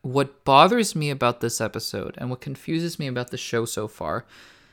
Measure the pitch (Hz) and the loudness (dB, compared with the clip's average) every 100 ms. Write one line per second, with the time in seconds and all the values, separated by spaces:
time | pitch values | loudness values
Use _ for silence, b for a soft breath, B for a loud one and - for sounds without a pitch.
0 | 131 135 135 - - 135 185 240 214 160 | -2 0 0 -2 6 8 8 6 0 -2
1 | 147 135 120 123 156 - 110 110 - 101 | -4 0 0 0 -2 -2 -4 -6 -8 -6
2 | - - 123 127 147 131 - 160 170 - | -8 -8 -8 -8 -10 -10 -4 -4 -4 -6
3 | 139 123 123 127 - 117 117 - 104 - | -6 -6 -6 -10 -4 -2 -2 -4 -8 -6
4 | 80 104 - b b b b | -6 -6 -8 b b b b